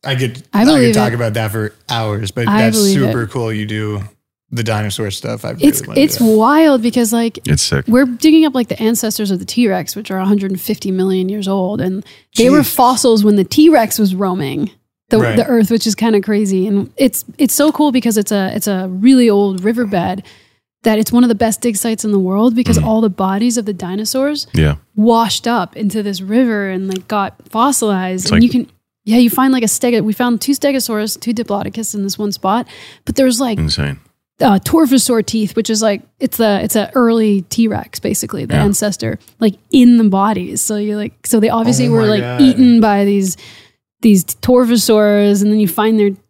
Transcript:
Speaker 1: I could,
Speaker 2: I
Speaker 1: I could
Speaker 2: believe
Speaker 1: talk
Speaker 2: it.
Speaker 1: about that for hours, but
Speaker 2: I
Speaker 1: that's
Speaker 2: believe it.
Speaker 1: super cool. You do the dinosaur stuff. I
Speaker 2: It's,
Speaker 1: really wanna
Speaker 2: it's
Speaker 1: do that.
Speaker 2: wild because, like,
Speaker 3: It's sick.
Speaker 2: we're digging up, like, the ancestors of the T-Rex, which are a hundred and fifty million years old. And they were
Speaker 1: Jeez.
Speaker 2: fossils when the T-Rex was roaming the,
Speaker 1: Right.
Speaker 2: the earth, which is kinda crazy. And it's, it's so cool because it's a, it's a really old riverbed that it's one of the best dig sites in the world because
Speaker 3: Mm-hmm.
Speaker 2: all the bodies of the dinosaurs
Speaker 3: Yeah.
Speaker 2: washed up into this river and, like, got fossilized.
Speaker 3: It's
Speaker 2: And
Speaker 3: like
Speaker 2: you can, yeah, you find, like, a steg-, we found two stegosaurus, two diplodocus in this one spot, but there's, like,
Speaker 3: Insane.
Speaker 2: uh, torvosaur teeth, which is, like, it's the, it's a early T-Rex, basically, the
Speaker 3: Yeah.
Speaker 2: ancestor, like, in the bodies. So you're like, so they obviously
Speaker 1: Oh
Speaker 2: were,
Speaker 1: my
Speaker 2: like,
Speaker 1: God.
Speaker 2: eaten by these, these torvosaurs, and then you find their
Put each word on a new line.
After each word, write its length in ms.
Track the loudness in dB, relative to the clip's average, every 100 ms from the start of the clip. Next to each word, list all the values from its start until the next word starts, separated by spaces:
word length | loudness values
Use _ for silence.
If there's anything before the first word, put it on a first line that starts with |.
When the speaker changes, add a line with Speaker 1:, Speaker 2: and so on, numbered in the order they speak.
Speaker 1:
I 100 | -4 -4
could, 260 | -4 -6 -6
Speaker 2:
I 100 | 2
Speaker 1:
I 20 |
could 60 | 4
Speaker 2:
believe 220 | 4 4
Speaker 1:
talk 180 | 2 0
Speaker 2:
it. 40 | -2
Speaker 1:
about 180 | -4
that 160 | -2 -4
for 220 | -4 -6 _ -8
hours, 420 | -6 -4 -4 -6
but 180 | -4 -2
Speaker 2:
I 140 | 2
Speaker 1:
that's 140 | 2 2
Speaker 2:
believe 200 | 2 2
it. 100 | 0
Speaker 1:
super 140 | -2 -6
cool. 260 | -6 -6
You 140 | -6 -6
do 340 | -6 -6 -6 -10 _ _ _ _
the 120 | -6
dinosaur 480 | -4 -4 -4 -6 -8
stuff. 340 | -8 -10 -8
I 60 | -8 0
Speaker 2:
It's, 200 | 0 0
Speaker 1:
really 60 | -4
wanna 120 | 0
Speaker 2:
it's 160 | 0 2
Speaker 1:
do 80 |
that. 120 | 2 4
Speaker 2:
wild 420 | 4 4 4 4
because, 320 | 0 0 0
like, 260 | 0 -4 -6 -4
Speaker 3:
It's 160 | -2
sick. 220 | 0 -4 0
Speaker 2:
we're 200 | 2 2
digging 400 | 2 4 4 4
up, 80 |
like, 140 | 0 -4
the 140 | -2
ancestors 480 | -2 -2 -4 -4 -4
of 100 | -4
the 40 |
T-Rex, 500 | -4 -2 0 0 -4
which 160 | -12 -8
are 60 | -6
a 60 |
hundred 260 | 0 0 0
and 80 | -6
fifty 320 | -6 -6 -4
million 380 | -2 0 0 -2
years 180 | -6 -4
old. 360 | -2 -2 -4
And 200 | -4 -6 -12 -20 _ 0
they 100 | 4
were 120 | 4
Speaker 1:
Jeez. 140 | 2
Speaker 2:
fossils 480 | 2 2 2 2 2
when 140 | 4 2
the 80 |
T-Rex 540 | 0 4 6 6 2 0
was 160 | -2
roaming 560 | 0 -4 -4 -6 -6 -8 _ _ _ _
the, 80 | 0
Speaker 1:
Right. 180 | 2 0
Speaker 2:
the 80 | 0
earth, 240 | 2 2
which 160 | 0 -2
is 80 |
kinda 260 | -2 0 0
crazy. 440 | 0 -2 0 -2 0
And 240 | -2 -4 0
it's, 300 | 0 0 -12 -2
it's 160 | -2
so 180 | 2 0
cool 200 | 2 0
because 240 | 0 0 -2
it's 160 | -2
a, 220 | -2 -2
it's 120 | -4 -4
a 220 | -4 -4
really 400 | 0 4 6 4
old 340 | 4 0 -2
riverbed 580 | -4 -2 -2 -2 -2 -6 -10 -20 _ _ _ _
that 160 | 0 0
it's 120 | 0
one 120 | 2
of 40 | 2
the 60 |
best 260 | 2 -2 -2
dig 140 | -4 -4
sites 280 | -4 -4
in 80 | -2
the 60 | 0
world 360 | 0 2 2
because 220 | 2 0 0
Speaker 3:
Mm-hmm. 80 | 2
Speaker 2:
all 120 | 0
the 60 | 0
bodies 460 | 0 -2 0 -2 -2
of 60 | -6
the 60 |
dinosaurs 720 | -8 -8 -8 -6 -4 -4 -4 -6
Speaker 3:
Yeah. 220 | 0 0 -2 _ 0
Speaker 2:
washed 500 | 2 4 2 -2 -2
up 300 | -2 -4 -6
into 260 | -6 -4
this 180 | -6 -6
river 460 | -2 0 0 0 -4
and, 180 | -6 -6
like, 200 | -8 -6
got 260 | -4 -4 -8 -10
fossilized. 760 | -2 0 0 -2 -2 -2 -6 -2
Speaker 3:
It's 40 |
Speaker 2:
And 80 | 2
Speaker 3:
like 20 |
Speaker 2:
you 40 | 2
can, 200 | 2 -4 _ _ _
yeah, 120 | -2 2
you 100 | 2
find, 220 | 2 0
like, 100 | 2
a 40 | -2
steg-, 360 | -2 0 0
we 80 | -2
found 280 | -2 -2 -2
two 120 | -2
stegosaurus, 680 | -2 0 -2 -4 -4 -6 -8
two 120 | -6
diplodocus 600 | -6 -4 -6 -6 -8 -8
in 80 | -6
this 160 | -6 -4
one 120 | -6
spot, 340 | -4 -2 -2 -4 -14 -20 -20 -8
but 100 | 0
there's, 240 | 0 2
like, 180 | -2 -2
Speaker 3:
Insane. 400 | -4 -2 -4 -6 _ _ _ _
Speaker 2:
uh, 180 | 2 2
torvosaur 640 | 2 2 4 2 2 -2
teeth, 320 | -2 -4 -4 -4
which 140 | -2
is, 100 | -2
like, 200 | 0 -2 _ _
it's 160 | -6 0
the, 240 | 0 0
it's 140 | 0 -2
a 140 | -2
early 480 | 0 2 2 2 0 -2
T-Rex, 500 | -2 0 -2 -10 -8
basically, 460 | -6 -6 -6 -8
the 100 | -2
Speaker 3:
Yeah. 100 | 0
Speaker 2:
ancestor, 540 | 0 0 -4 -4 -6 -8 _ _
like, 140 | -2 -2 _
in 240 | 4 6 6
the 80 |
bodies. 560 | 4 2 0 -2 -6 -6
So 160 | -6 -4
you're 200 | -4 -6
like, 300 | -8 _ -2
so 140 | 2
they 80 | 2
obviously 400 | 0 0 0 2
Speaker 1:
Oh 40 |
Speaker 2:
were, 100 | 2
Speaker 1:
my 40 | 2
Speaker 2:
like, 120 | 0
Speaker 1:
God. 200 | -2 4
Speaker 2:
eaten 380 | 4 6 4 6
by 220 | 4 2 2
these, 300 | 0 -2 -6 -14 -20 _ _ _ _
these 220 | 4 4
torvosaurs, 1160 | 2 -6 2 2 4 0 2 2 4 2 2 2
and 80 | 2
then 80 | 2
you 80 | 0
find 320 | 0 0 2
their 120 | 0 -2 _